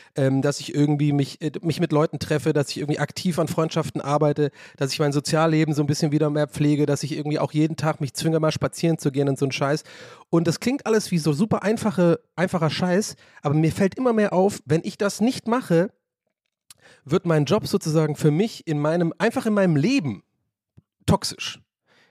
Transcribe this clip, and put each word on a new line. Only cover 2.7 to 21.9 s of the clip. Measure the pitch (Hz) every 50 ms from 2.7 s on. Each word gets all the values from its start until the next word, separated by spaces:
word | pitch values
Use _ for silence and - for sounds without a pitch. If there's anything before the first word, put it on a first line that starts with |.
ich | - -
irgendwie | - 143 151 -
aktiv | 147 - - - - 185 156 175
an | 160 -
Freundschaften | - - 160 160 - 165 147 - - 147
arbeite, | - 139 147 151 151 147 147 151 147 135 - - - - -
dass | - 143 135
ich | - -
mein | 151 147
Sozialleben | 147 147 139 - 165 156 160 165 156 156 156 151 147
so | 143
ein | 151
bisschen | 139 147 - 170 151
wieder | 143 151 156 147
mehr | 147 151 151 143
pflege, | - - 147 147 151 143 147
dass | 143 143 -
ich | - 135 156
irgendwie | 147 143 151 151 147
auch | 139 -
jeden | - 151 156 160 160
Tag | - 147 156 147 -
mich | 151 123 -
zwinge, | - - 160 160 156
mal | 156 156
spazieren | - - - 135 - - - 165 160 -
zu | - 147
gehen | 131 143 139 139
und | 135 -
so | 143
ein | 135
Scheiß. | 127 - 147 135 151 156 - - - - - - - - - -
Und | - 170 165
das | 175 - -
klingt | - 240 269 277 -
alles | 220 220 214 - -
wie | 180 165
so | 147 160
super | 147 139 220 214 170 -
einfache, | - 196 226 - - 214 - 185 175 170 160 - _ _ -
einfacher | - 175 180 - 170 160 151
Scheiß, | 156 - 185 180 180 196 214 - - - - _ - -
aber | - 147 143
mir | 156 160 160
fällt | - - 196 190 -
immer | - 262 247 226
mehr | 214 208 -
auf, | - 180 190 208 - - -
wenn | 123 156 165 -
ich | 208 -
das | - 208 202 - -
nicht | 208 254 254 - -
mache, | 220 233 262 247 - 170 165 180 247 _ _ _ _ _ _ _ _ _ _ _ _ _ _ _ - - _ _ - - _ -
wird | 135 151 190 -
mein | 175 160 151 147
Job | 131 185 214 208
sozusagen | - - 196 - 165 151 165 156 147 147
für | - - 151
mich | 147 165 220 226 - - -
in | - 151 147
meinem, | 147 151 165 175 170 165 - -
einfach | 196 233 - 262 -
in | 226 214
meinem | 202 190 180 156
Leben | 139 147 226 277 277 165 131 101 - - _ _ _ _ _ _ _ _ _ _ _ - _ _ _ -
toxisch. | - 196 - - - - - - - - - _ _ _ _ _ _